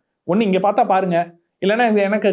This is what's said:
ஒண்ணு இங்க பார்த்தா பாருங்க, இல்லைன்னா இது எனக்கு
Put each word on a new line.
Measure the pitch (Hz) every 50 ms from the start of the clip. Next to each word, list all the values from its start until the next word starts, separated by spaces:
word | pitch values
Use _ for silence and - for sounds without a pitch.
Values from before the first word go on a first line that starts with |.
| _ _ _ _ _ 156
ஒண்ணு | 175 220 226 196
இங்க | 185 185 196
பார்த்தா | 202 208 247 233 202 190
பாருங்க, | 190 190 180 170 170 170 170 - _ _ _ _ _
இல்லைன்னா | 185 196 214 233 247 226
இது | 214 202 196 196
எனக்கு | 214 214 214 202